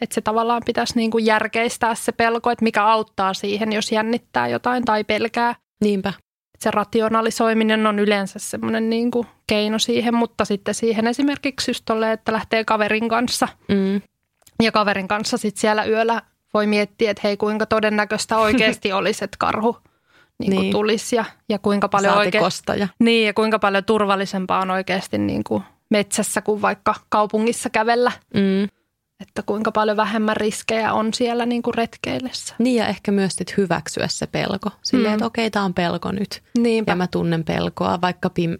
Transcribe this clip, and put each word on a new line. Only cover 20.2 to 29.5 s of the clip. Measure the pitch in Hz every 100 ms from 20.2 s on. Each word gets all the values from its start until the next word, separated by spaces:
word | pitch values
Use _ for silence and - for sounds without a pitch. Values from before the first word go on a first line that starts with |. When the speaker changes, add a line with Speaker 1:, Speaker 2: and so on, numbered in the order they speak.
| _ -
Speaker 1:
niinku | - 190
Speaker 2:
Niin. | 190
Speaker 1:
tulisi | 202 214 214 - 240
ja, | 208 - -
ja | 208
kuinka | 208 202 196
paljon | 202 196
Speaker 2:
Saati | 202 202
Speaker 1:
oike-, | 208
Speaker 2:
kostaja. | 196 - - - 202 -
Speaker 1:
niin, | 233 226 214
ja |
kuinka | 202 220 220
paljon | 202 196
turvallisempaa | 196 220 202 196 196 196 185 185
on | 190
oikeasti | 185 185 185 - 208
niinku | - 202 214 214 196 _ -
metsässä | 208 202 - 202 220
kuin | 208 208
vaikka | 202 196 - 208 -
kaupungissa | 214 208 220 226 240 247
kävellä. | 226 220 233 247 - _
Speaker 2:
Mm. | 208 196 190 202 _ _ _ _ -
Speaker 1:
Että | 196 -
kuinka | 208